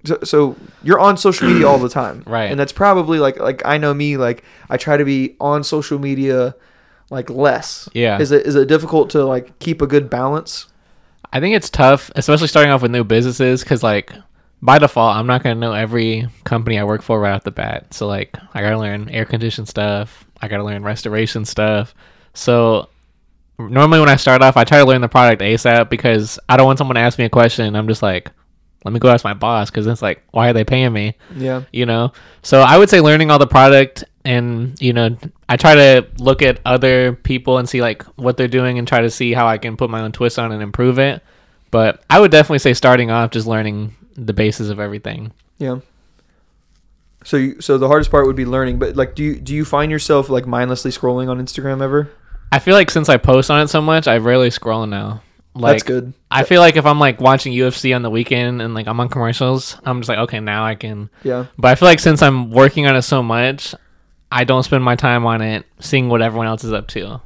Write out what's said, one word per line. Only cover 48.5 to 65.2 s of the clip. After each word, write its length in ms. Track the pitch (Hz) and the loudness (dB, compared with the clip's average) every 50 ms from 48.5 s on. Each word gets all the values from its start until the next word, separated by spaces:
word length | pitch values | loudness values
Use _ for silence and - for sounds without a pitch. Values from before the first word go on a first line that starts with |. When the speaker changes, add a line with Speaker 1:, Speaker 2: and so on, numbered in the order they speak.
| 127 131 131 127 123 123 | -4 -4 -4 -4 -4 -4
Speaker 1:
but, 180 | 131 113 - | -4 -4 -2
like, 180 | 139 131 131 - | -4 -4 -4 -4
do 80 | - | -6
you, 140 | 151 151 143 | -6 -6 -6
do 180 | - 131 127 143 | -8 -10 -8 -6
you 100 | 151 151 | -6 -4
find 260 | - - 143 151 156 | -2 -2 -2 -2 -2
yourself, 380 | 156 151 - - 151 139 131 143 | -4 -6 -2 0 0 0 0 0
like, 180 | 131 127 127 | -4 -4 -4
mindlessly 440 | 127 120 120 123 127 127 123 - 135 | -4 -4 -4 -2 -4 -4 -6 -6 -8
scrolling 400 | 120 - - 123 123 127 127 127 | -8 -4 -4 -4 -2 -2 -4 -6
on 80 | 127 127 127 | -6 -8 -8
Instagram 380 | 127 - - 135 135 135 131 | -10 -10 -10 -8 -6 -6 -4
ever? 280 | 135 131 139 147 147 143 - _ _ _ - - - - | -4 -2 -2 -2 -2 -4 -12 _ _ _ -18 -18 -6 -2
Speaker 2:
I 60 | - 135 | -2 -2
feel 160 | - 180 190 | 2 4 4
like 160 | 202 185 - | 4 4 2
since 180 | - 165 151 151 | 0 -2 2 2
I 80 | 139 | 2
post 340 | 120 - - 127 131 131 - | 2 4 4 4 4 4 2
on 100 | 147 147 | 0 0
it 80 | 151 147 | 0 0
so 120 | - 156 | 0 -2
much, 260 | 151 156 160 160 151 | 0 2 0 0 2
I 120 | 139 117 117 | 2 0 0
rarely 320 | 110 120 123 127 127 120 | 2 2 2 2 2 0
scroll 360 | - - - 117 110 113 110 | -2 -4 -6 -6 -4 -4 -6
now. 360 | 107 101 98 104 104 107 107 _ _ _ _ _ _ _ | -8 -8 -8 -8 -10 -12 -12 _ _ _ _ _ _ _
Like, 200 | 127 117 123 143 | -2 2 2 2
Speaker 1:
That's 80 | 110 - | 2 0
good. 280 | - 127 123 120 127 - _ _ _ | -4 -6 -6 -6 -10 -18 _ _ _
Speaker 2:
I 120 | - 135 131 | -2 -2 0
feel 160 | - 180 175 | 4 6 6
like 160 | 175 170 147 | 6 6 4
if 80 | 156 139 | 4 2
I'm, 140 | 147 147 147 | 2 2 4
like, 200 | 147 135 113 - | 2 0 0 2
watching 320 | 127 131 135 131 - 135 123 | 2 2 2 2 -2 -6 -4
U 120 | 123 127 | -2 -2
F 100 | 127 123 | -2 -2
C 160 | - - 131 127 | -4 -2 -2 -2
on 80 | 123 | -2
the 80 | 117 113 | -2 -4
weekend 500 | 107 113 120 - 131 123 120 123 123 120 | -4 -4 -2 -2 -4 -4 -2 -4 -6 -6
and, 140 | 113 113 113 | -8 -8 -8
like, 120 | 110 110 | -8 -8
I'm 140 | 110 110 120 | -6 -4 -4
on 80 | 123 120 | -4 -4
commercials, 680 | - 127 117 117 117 - 131 127 131 131 - - - - _ | -4 -4 -4 -4 -2 -2 -2 -2 -2 -4 -6 -10 -16 -12 _
I'm 140 | 131 127 123 | -8 -8 -6
just 80 | 117 117 | -6 -6
like, 100 | 113 104 | -4 -4
"Okay, 220 | 120 117 - 110 | -4 -6 -6 -10
now 240 | 107 107 104 107 110 | -8 -6 -6 -4 -4
I 80 | 110 110 | -6 -6
can." 340 | 107 - 110 107 104 104 - _ _ | -8 -10 -12 -12 -12 -14 -16 _ _
Speaker 1:
Yeah. 240 | - 135 123 123 127 127 _ | -8 -6 -6 -6 -8 -12 _
Speaker 2:
But 120 | - - 123 | 2 2 2
I 60 | 127 | 4
feel 100 | - 175 180 | 6 4 4
like 120 | 175 147 | 4 4
since 200 | - 165 156 147 | 2 2 2 4
I'm 280 | 156 143 135 127 123 113 | 4 2 2 0 -6 0
working 360 | 110 127 135 139 - 160 143 | 4 4 4 4 4 0 0
on 80 | 139 135 | 0 0
it 60 | 127 | 0
so 200 | 123 - 143 131 | -2 -2 -2 -2
much, 520 | 120 117 113 117 123 131 135 139 - - - - _ _ _ _ _ _ _ _ _ _ | -2 -2 -2 -2 -2 -4 -4 -8 -12 -16 -16 -18 _ _ _ _ _ _ _ _ _ _
I 140 | 127 127 123 | -2 -2 0
don't 200 | 120 131 127 127 | 2 0 0 0
spend 200 | - 143 131 127 | 0 0 0 2
my 120 | 123 120 | 0 0
time 280 | 117 - 127 120 120 | 0 0 0 0 0